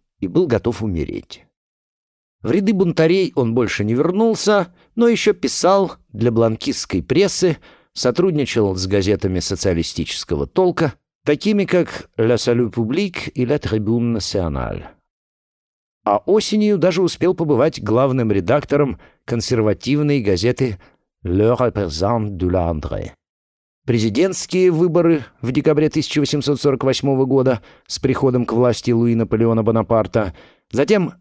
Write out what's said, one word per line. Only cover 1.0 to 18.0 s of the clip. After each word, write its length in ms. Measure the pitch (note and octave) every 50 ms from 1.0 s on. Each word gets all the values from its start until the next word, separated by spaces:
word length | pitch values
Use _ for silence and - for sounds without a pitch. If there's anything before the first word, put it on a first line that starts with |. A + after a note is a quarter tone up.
| C#2 - - G1+ - _ - - _ _ _ _ _ _ _ _ _ _ _ _ _ _ _ _ _ _ _ _
В 80 | - A2
ряды 240 | C#3+ G#3 G3 G#3+ G#3+
бунтарей 600 | F3+ F#3+ E3+ - - D#3+ D#3+ F3+ G3 F#3 - -
он 180 | C#3+ B2 A2+ A2+
больше 300 | B2+ A#2 F#2+ - - G#2
не 100 | G#2+ A#2
вернулся, 800 | C3 C#3 E3 F3+ G#3 A3+ A3+ G#3+ - - G#3+ G#3+ G3+ G3 - _ _ _ _ -
но 120 | A3+ A#3
ещё 260 | A#3 A3+ - - G#3+ G#3
писал 640 | - - B2 - - - F3+ G3 G3 F#3+ - - _ _ _
для 200 | A2 G2+ A2+ A#2+
бланкистской 720 | A2 A2+ A2+ A2+ A2 - - D3 A#2+ - - - - F2 -
прессы, 540 | - A2+ E3+ G3+ F3+ - - F#3 F3 D3 - _ - - _ _ _ -
сотрудничал 800 | - - B2 A2+ - F3 F#3+ D#3 D3 C3 - - A#2+ G#2 G2 F#2
с 120 | F2+ F#2
газетами 540 | F#2+ G#2 G2+ F2+ G2+ G2+ - - F#2 F#2 F2+
социалистического 1080 | - - G2 - - G2 F2 E2 D#2+ - - - D2+ - - - - - E2+ C#2+ C#2
толка, 480 | - - F#3+ F#3 F3+ E3+ - E3+ C3+ - _ _ _ _ _ -
такими 420 | D3 D3+ C#3+ - G#3 G#3+ G3+ F#3
как 440 | - F#3 F3+ E3 - - - - _ -
"Le 160 | - A2 A#2 A#2+
Salut 360 | G#2+ - B2+ A#2+ B2 A#2+ G#2 -
Public" 560 | A#2 A2+ G#2+ C3+ F3+ G#3 F3+ F3 - - -
и 160 | - C3 B2
"La 140 | A#2 D3 D3
Tribune 580 | - - A2 A2 G#2 G#2+ A#2 A#2+ A#2+ A#2 A2+
Nationale". 680 | G#2 F#2 - - G2+ F2 D#2+ C#2 C2 A#1+ G#1+ G1+ G1+ - - - _ _ _ _ _ _ _ _ _ _ _ _ _ _ _ _ _ _ _ _ _ -
А 140 | G#2 G2+
осенью 600 | G#2+ - - G3 A3 - - G#3+ G#3+ G#3+ G#3 G#3 E3+
даже 240 | E3+ F#3 D#3 F#3 F#3
успел 320 | D#3+ - - D#3+ F3+ F3+
побывать 480 | E3+ E3+ D3 C#3 A2+ C#3 D#3+ - - G#2+
главным 480 | G#2+ A2 B2